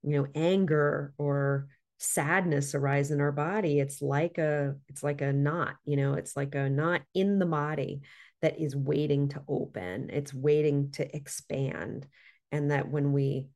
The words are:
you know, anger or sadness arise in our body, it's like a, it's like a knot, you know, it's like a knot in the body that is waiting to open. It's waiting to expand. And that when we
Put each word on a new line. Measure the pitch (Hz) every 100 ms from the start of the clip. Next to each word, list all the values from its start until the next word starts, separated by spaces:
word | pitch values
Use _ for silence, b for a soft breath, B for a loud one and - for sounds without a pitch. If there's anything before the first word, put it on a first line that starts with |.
you | 147
know, | 147 143 151
anger | 165 190 185 151 147 147 143 -
or | 143 143 139 139 139 B _ _
sadness | - - 143 185 180 143 139 143
arise | 139 143 143
in | 147
our | 143
body, | 143 156 208 175 143
it's | 139 -
like | 139 139 170 165
a, | 156 147 143 139 _
it's | -
like | 147 143
a | 139
knot, | 139 143 170 147 - -
you | 143
know, | 139
it's | 139 - 139
like | 139 139
a | 139
knot | 139 160 175 -
in | 185 196 202
the | 175
body | 151 147 151 135 143 B B B _
that | 160 -
is | 151 139
waiting | 135 147 151 143 143
to | 139 -
open. | 139 - - 90 95 -
It's | 127 143
waiting | 135 147 151 151 143 143
to | 139 143 147
expand. | 139 - - 135 135 - 82 - 143 B B B _
And | 151 143
that | 143 -
when | 147 143
we | 139 139 135 131